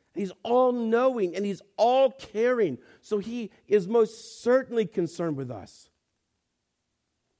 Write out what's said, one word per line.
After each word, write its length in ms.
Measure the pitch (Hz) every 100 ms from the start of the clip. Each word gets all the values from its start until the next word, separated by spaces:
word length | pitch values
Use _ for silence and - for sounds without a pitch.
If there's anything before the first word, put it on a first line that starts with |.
| _
He's 180 | - 196 -
all-knowing 920 | 226 247 254 247 226 226 262 247 180 175
and 100 | 202
he's 160 | 185 - -
all-caring. 1040 | 226 254 269 - - 208 240 247 185 123 - _
So 180 | - 208
he 320 | 202 240 208 _ -
is 180 | 208 180
most 560 | 233 220 - - -
certainly 440 | 233 254 262 233 196
concerned 500 | - 170 - 170 139
with 140 | 127
us. 380 | 110 90 - _ _ _ _ _ _ _ _ _ _ _ _ _ _ _